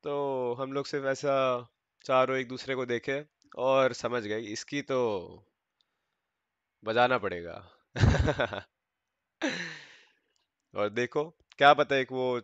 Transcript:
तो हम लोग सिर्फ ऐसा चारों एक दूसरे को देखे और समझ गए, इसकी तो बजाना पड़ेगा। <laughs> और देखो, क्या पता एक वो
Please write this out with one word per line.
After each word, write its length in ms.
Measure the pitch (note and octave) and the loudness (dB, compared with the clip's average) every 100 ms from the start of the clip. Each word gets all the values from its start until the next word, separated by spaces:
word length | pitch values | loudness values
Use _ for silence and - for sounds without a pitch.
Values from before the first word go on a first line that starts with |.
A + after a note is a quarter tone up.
तो 500 | C3+ C#3+ C#3+ C3 B2 | -4 -4 -2 -2 -2
हम 200 | A#2+ C3+ | -4 -4
लोग 120 | C#3 C#3 | -6 -4
सिर्फ 200 | D3 C3+ | -4 -4
ऐसा 640 | C3+ C#3+ C3+ C3 B2 A#2+ _ _ _ | -2 0 0 0 -2 -8 _ _ _
चारों 340 | - C3 C3 C3 | 0 2 4 0
एक 100 | B2 | -4
दूसरे 280 | B2+ - C3 | -10 -6 -4
को 100 | B2 | -2
देखे 400 | A#2 - C#3 D3+ _ _ - | -4 -2 -6 -8 _ _ -4
और 360 | B2+ C3+ C3 | 2 4 2
समझ 300 | A#2+ A#2 A#2+ | 0 -4 -4
गए, 160 | G#2 G#2+ | -4 -6
इसकी 420 | G#2+ G#2+ - C#3+ | -6 -10 -8 -8
तो 460 | C3+ C3 A#2+ G2 F2 F2+ _ _ _ _ _ _ _ _ _ _ _ _ _ _ | -4 -2 0 -2 -8 -18 _ _ _ _ _ _ _ _ _ _ _ _ _ _
बजाना 340 | G#2+ A2+ B2 B2 | -2 2 4 2
पड़ेगा। 540 | G2 F2 E2+ E2 - _ _ - | -2 -8 -10 -14 -18 _ _ 2
<laughs> 680 | - - D3+ C3+ A#2+ G2 - _ _ _ _ _ _ _ D4 F#3 E3 D#3 - - _ _ _ _ _ _ _ G2 | 4 4 2 0 -4 -4 -12 _ _ _ _ _ _ _ -6 -6 -10 -14 -20 -20 _ _ _ _ _ _ _ -4
और 140 | G#2 | -2
देखो, 400 | G#2+ A#2+ D3+ D#3+ _ _ - | -2 -2 -4 -6 _ _ 6
क्या 160 | C#3+ | 8
पता 220 | D3 D3 C#3 | 8 4 2
एक 160 | B2 | 0
वो 300 | C3 B2+ B2 | -2 -2 -2